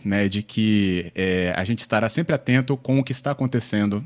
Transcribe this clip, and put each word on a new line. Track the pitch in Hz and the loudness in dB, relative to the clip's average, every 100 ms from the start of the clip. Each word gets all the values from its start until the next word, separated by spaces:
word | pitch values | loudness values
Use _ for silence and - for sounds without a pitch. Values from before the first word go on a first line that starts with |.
| 101 | 0
né, | 101 101 | 2 2
de | 101 | 0
que, | - 113 110 107 95 90 85 92 | -4 0 2 4 2 0 -4 -2
é, | 95 92 90 - | 0 0 0 -2
a | |
gente | 95 117 | -2 -2
estará | - 113 110 | 0 0 0
sempre | 165 165 143 | -2 -2 -2
atento | - 127 127 135 | 2 0 2 -4
com | - 135 | 0 0
o | |
que | 131 | 0
está | 127 143 | -4 -4
acontecendo, | 139 131 123 - 107 101 104 | -2 -2 -2 -2 0 0 -2